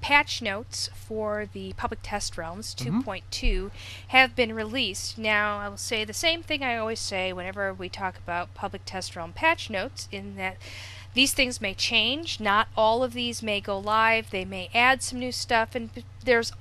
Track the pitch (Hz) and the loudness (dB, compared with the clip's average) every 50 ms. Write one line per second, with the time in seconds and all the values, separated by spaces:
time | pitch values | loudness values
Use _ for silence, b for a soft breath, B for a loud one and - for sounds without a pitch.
0 | - - 285 285 294 - - - 240 208 196 208 254 - - - - - - - | 0 4 4 4 4 4 -2 -4 -4 -4 -4 -4 -6 -8 -8 -6 -6 -6 -8 -10
1 | - - 220 214 214 214 208 214 208 196 - 196 190 190 190 - - 226 220 - | -10 -6 -4 -4 -2 -2 -2 -4 -4 -6 -8 -8 -8 -8 -6 -4 -4 -4 -4 -6
2 | - - 156 104 - - - - 165 160 175 202 214 - - - 127 131 175 240 | -8 -6 -4 -4 -4 -4 -6 -6 -8 -8 -8 -10 -10 -10 -8 -6 -2 0 2 0
3 | 269 - 190 180 - - - - - - - 185 190 202 - B B B B B | 0 0 -4 -8 -8 -8 -4 0 2 4 4 2 0 -4 -8 B B B B B
4 | B B - 262 262 247 - 254 240 220 220 226 214 214 226 269 247 196 196 - | B B 8 8 8 8 6 2 2 2 2 -2 -4 -2 0 0 0 0 -2 -4
5 | - - - 226 220 214 214 208 208 208 208 202 202 202 202 202 - - 240 214 | -6 -6 -6 -2 0 2 4 4 4 2 0 -2 -4 -6 -8 -8 -6 -2 -2 -2
6 | 214 214 202 - - 330 330 339 330 - 311 285 277 254 233 226 220 220 226 - | -2 -2 -4 0 0 0 0 0 -2 -4 -2 -2 0 0 0 0 0 -2 -2 -4
7 | - - 202 185 185 185 180 180 180 185 190 202 196 196 190 185 196 190 - - | -4 -4 -2 -2 -2 -2 -2 -4 -6 -6 -4 -2 -2 -2 -2 -4 -8 -8 -6 -4
8 | 196 185 185 - - - 170 175 175 - - - - 190 202 190 - - - 190 | -4 -4 -6 -6 -6 -4 -4 -4 -4 -6 -8 -8 -6 -6 -6 -8 -10 -8 -8 -8
9 | 180 - - 180 165 165 - - 294 320 339 330 - - 214 185 202 269 - - | -8 -8 -8 -8 -10 -10 -4 2 2 4 4 2 0 -4 -4 -4 -4 -4 -6 -10
10 | - - 208 196 196 202 196 196 190 190 190 - B B B B B B B B | -12 -10 -10 -10 -10 -10 -8 -6 -6 -6 -6 -8 B B B B B B B B
11 | B B B 247 269 269 - - 269 247 247 - 214 196 190 - - - 240 220 | B B B 6 6 6 6 4 2 2 2 -2 -4 -4 -2 0 0 2 4 4
12 | 214 233 269 302 339 320 - - 214 202 196 214 226 - - 226 220 220 226 240 | 4 4 2 0 -2 -4 -4 0 2 4 4 4 4 2 4 4 6 6 6 4
13 | 262 247 233 247 240 240 233 - 220 220 208 202 196 208 202 196 202 208 214 220 | 2 0 0 -2 -4 -4 -4 -4 -2 -2 -2 -2 -2 -2 -4 -2 0 2 4 6
14 | 220 226 226 220 220 - - 190 180 190 196 190 180 - - 233 240 254 269 254 | 6 6 6 4 2 -2 -4 -4 -4 -4 -6 -8 -6 0 4 6 6 6 6 4
15 | - - 254 247 247 254 240 - - - 247 226 226 220 - 247 226 220 - 247 | 2 -4 -4 -2 -4 -2 -2 -4 0 2 4 4 4 2 0 -6 -6 -6 -10 -12
16 | - - - - - 254 240 233 233 - - - | -14 -14 -14 -2 4 4 6 6 4 2 -2 2